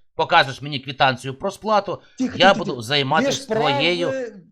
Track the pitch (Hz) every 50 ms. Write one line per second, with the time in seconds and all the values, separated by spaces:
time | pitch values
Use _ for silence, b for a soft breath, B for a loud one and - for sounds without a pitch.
0 | _ _ - - 160 156 175 165 151 135 123 - 123 147 151 131 - 143 135 -
1 | 147 131 127 120 - 139 131 - - 196 190 - - 214 214 202 196 190 156 -
2 | b b b b 262 240 - - 170 196 196 220 175 - 139 123 110 113 147 143
3 | 135 135 151 180 262 277 226 - - - 220 220 220 - 143 143 151 170 180 175
4 | 170 - 269 262 247 226 208 190 - _